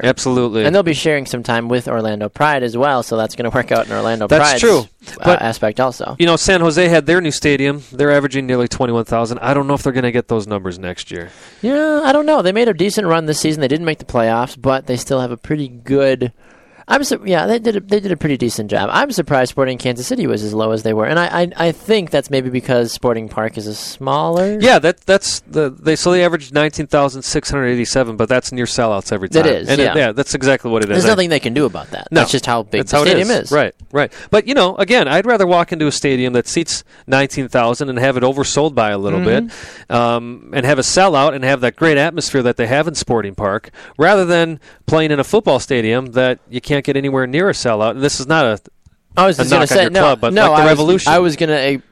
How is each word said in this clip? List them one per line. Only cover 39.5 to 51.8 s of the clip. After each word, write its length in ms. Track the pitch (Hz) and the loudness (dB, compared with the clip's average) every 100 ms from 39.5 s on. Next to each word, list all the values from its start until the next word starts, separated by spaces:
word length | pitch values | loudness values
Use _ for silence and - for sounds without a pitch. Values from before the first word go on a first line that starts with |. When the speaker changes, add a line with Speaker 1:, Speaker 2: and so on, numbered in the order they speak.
| - - - - 120 | -10 -20 -20 -4 0
Speaker 1:
um, 540 | 120 117 117 123 60 | 0 -2 -6 -14 -8
and 140 | 139 127 | -2 0
have 120 | 139 | 0
a 40 | |
sellout 520 | 123 - 190 143 147 | 0 2 4 4 2
and 100 | 135 | 0
have 180 | 127 139 | -2 0
that 140 | 120 - | 0 0
great 200 | 165 147 | 2 2
atmosphere 460 | 156 165 - 135 | 0 -2 -2 0
that 160 | 123 117 | 0 0
they 80 | 113 | 0
have 200 | 139 156 | 0 -2
in 80 | |
Sporting 400 | 156 - 120 101 | -4 -2 -2 -4
Park, 360 | 98 104 104 - - - - | -6 -4 -4 -8 -18 -14 0
rather 300 | 160 202 175 | 2 4 2
than 340 | 170 165 156 - - - | 2 0 -4 -16 -16 -2
playing 260 | 160 156 | 0 2
in 60 | 147 | 0
a 60 | |
football 340 | 135 208 196 131 | 0 0 2 0
stadium 540 | - 127 110 117 131 | 0 0 0 0 -2
that 280 | 120 127 123 _ | 0 0 0 _
you 100 | 123 | -10
can't 140 | - 143 | -2 -2
get 120 | 139 139 | 0 -2
anywhere 300 | 139 135 127 | -2 -2 -2
near 220 | 143 196 | 0 0
a 40 | |
sellout. 400 | 147 123 107 110 | 0 -2 0 0
And 100 | 113 | 0
this 160 | 135 - | -2 -2
is 60 | 131 | 0
not 180 | 160 | 2
a 160 | 127 107 - _ _ _ _ - | 2 -2 -8 _ _ _ _ 2
Speaker 2:
I 100 | 190 | 2
was 120 | 139 | 2
Speaker 1:
a 40 | |
Speaker 2:
just 80 | 127 | 2
gonna 80 | 143 | 2
Speaker 1:
knock 80 | 135 | 4
on 60 | 196 | 4
Speaker 2:
say, 60 | |
Speaker 1:
your 80 | 160 | 4
Speaker 2:
no, 80 | 185 | 4
Speaker 1:
club, 200 | 151 123 | 4 2
but 120 | 117 | 2
Speaker 2:
no, 180 | 202 190 | 4 4
Speaker 1:
like 60 | 151 | 6
the 60 | |
Speaker 2:
I 20 | |
was, 60 | 156 | 4
Speaker 1:
Revolution. 420 | 151 156 185 - | 4 4 2 4
Speaker 2:
I 60 | 170 | 4
was 160 | 180 143 | 2 0
gonna, 160 | 160 151 135 139 | 0 0 0 -2